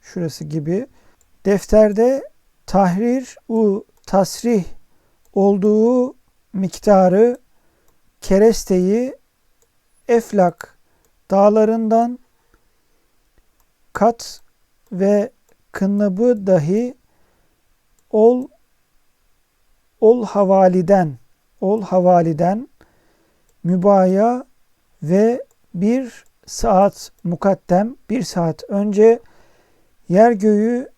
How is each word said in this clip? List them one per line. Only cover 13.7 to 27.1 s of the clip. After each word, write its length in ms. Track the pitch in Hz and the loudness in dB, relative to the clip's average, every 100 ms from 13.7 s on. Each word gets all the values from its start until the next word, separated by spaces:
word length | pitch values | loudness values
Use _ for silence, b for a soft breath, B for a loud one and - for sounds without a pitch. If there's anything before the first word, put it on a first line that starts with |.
| _ _ | _ _
kat 500 | - 214 233 - - _ _ _ _ _ | -2 -2 -2 -12 -20 _ _ _ _ _
ve 400 | 180 196 208 208 _ _ _ _ | -4 0 0 -2 _ _ _ _
kınnabı 760 | - 196 202 208 185 240 240 196 | -6 -4 0 -2 0 0 0 0
dahi 480 | 185 147 202 247 277 _ _ _ _ _ _ _ _ _ _ _ | 0 0 -4 -4 -10 _ _ _ _ _ _ _ _ _ _ _
ol, 380 | 214 226 254 262 _ _ _ _ _ _ _ _ _ _ _ _ _ _ _ | 2 2 2 -6 _ _ _ _ _ _ _ _ _ _ _ _ _ _ _
ol 240 | 214 247 | 2 2
havaliden, 920 | 214 202 196 190 185 180 175 196 165 131 _ _ _ _ | 0 -2 2 4 4 2 2 2 0 -6 _ _ _ _
ol 220 | 190 214 | -4 -4
havaliden 840 | 190 185 180 180 165 156 170 202 277 _ _ _ _ _ _ _ _ _ | -2 0 2 2 2 -2 -2 -4 -8 _ _ _ _ _ _ _ _ _
mübaya 840 | 165 180 190 196 185 190 220 247 262 _ _ _ _ _ | -4 0 2 2 2 0 0 -2 -10 _ _ _ _ _
ve 420 | 147 185 220 247 554 _ _ | -2 0 0 -2 -8 _ _
bir 500 | 175 196 247 254 - _ _ - | -6 -2 -2 -4 -16 _ _ -18
saat 680 | - 233 190 196 - - | -6 0 2 2 -2 -20